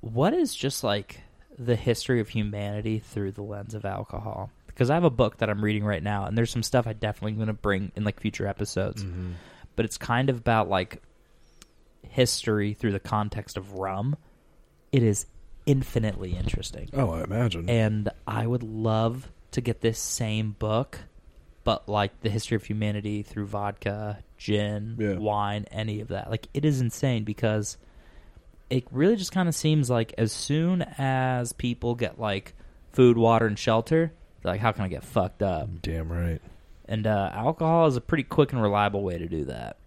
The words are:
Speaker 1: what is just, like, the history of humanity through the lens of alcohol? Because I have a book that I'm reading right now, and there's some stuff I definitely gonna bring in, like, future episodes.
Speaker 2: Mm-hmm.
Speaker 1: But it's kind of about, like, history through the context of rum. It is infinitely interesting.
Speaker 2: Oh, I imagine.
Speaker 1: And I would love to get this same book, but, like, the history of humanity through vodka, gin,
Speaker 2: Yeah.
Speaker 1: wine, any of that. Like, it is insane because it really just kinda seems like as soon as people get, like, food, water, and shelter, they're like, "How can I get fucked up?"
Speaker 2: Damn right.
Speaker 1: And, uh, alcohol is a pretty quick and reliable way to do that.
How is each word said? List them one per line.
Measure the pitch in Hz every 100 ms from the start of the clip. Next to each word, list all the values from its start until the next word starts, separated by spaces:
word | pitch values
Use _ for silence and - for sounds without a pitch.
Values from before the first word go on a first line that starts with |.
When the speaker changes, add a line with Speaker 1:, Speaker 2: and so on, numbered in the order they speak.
Speaker 1:
what | 110 113 160
is | 330 311 -
just, | 139 -
like, | 120 101 101 - - _ - -
the | 120 117
history | - 113 - 123
of | 107
humanity | 113 104 104 101 104 113 110
through | - - 98
the | 101
lens | 101 101 101
of | 107 101
alcohol? | 98 101 - 107 104 98 - -
Because | - 123
I | 156
have | 175
a |
book | 117 117 -
that | 110
I'm | 104
reading | 107 107 104
right | 98
now, | 98 101 98
and | 110
there's | 117
some | 120
stuff | 113 127 117
I |
definitely | 110 107 104 107
gonna | 110 110
bring | 104 107 98 98 -
in, |
like, | 104 -
future | 110 - 101
episodes. | 98 104 - 98 - 98
Speaker 2:
Mm-hmm. | 87 90 87 - - - -
Speaker 1:
But | 110
it's | -
kind | - 120 139
of | 120
about, | 117 113 92
like, | 95 92 - - _ _ _ - _ - _ _ _ -
history | - 123 - - 107 101
through | 104 113
the | 98
context | - 107 104 107 101 -
of | 95 98
rum. | 95 98 120 147 - _ _ _ _ _ _
It | 139
is | 117 101 - - - - -
infinitely | 135 127 120 110 95 92 90
interesting. | 101 - - - -
Speaker 2:
Oh, | 139 123
I | 82
imagine. | 87 104 120 85 87
Speaker 1:
And | 117 110 107 104 - -
I | 110 113
would | 123
love | 117 110 110 110 113 123 - - -
to | -
get | 120 113
this | 117 110
same | - - 113 107 107 101
book, | 107 110 139 - - - - - - -
but, | - 110 -
like, | 104 101 -
the | 113
history | 104 - 110
of | -
humanity | 107 107 104 104 104
through | 104 - 101
vodka, | 104 101 101 104 104 107 104 - -
gin, | - 104 104 104 110 113
Speaker 2:
Yeah. | 104
Speaker 1:
wine, | 95 107 104 101 104 101
any | - 110 104
of | 107
that. | 95 -
Like, | 110 -
it | 143 151
is | 135
insane | 123 - 139 120
because | 107 104 113 107 101 - - - - - - - - - -
it | 127 123
really | 127 170 226
just | 185
kinda | 185 175
seems | 156 156 156 127
like | 120 113 -
as | 110
soon | - - 147 165 180 160 -
as | 135 131 131 127 120
people | - 123 120 120 120
get, | 117 -
like, | 110 98 - - - - -
food, | - 123 117
water, | 113 113 113
and | 101
shelter, | - 113 117 160 165 - - -
they're | 92
like, | 95
"How | 113
can | 107
I | 95
get | 78
fucked | - - 92 -
up?" | 101 85 73 85
Speaker 2:
Damn | - 82 80
right. | 85 85 82 - - - - -
Speaker 1:
And, | 110 107
uh, | 107 98
alcohol | - 117 160 160 165 165
is | 123
a |
pretty | - 160
quick | 135 - 139
and | 127
reliable | 107 101 104 101
way | 98 85
to | 85
do | 85 67
that. | 60 55 50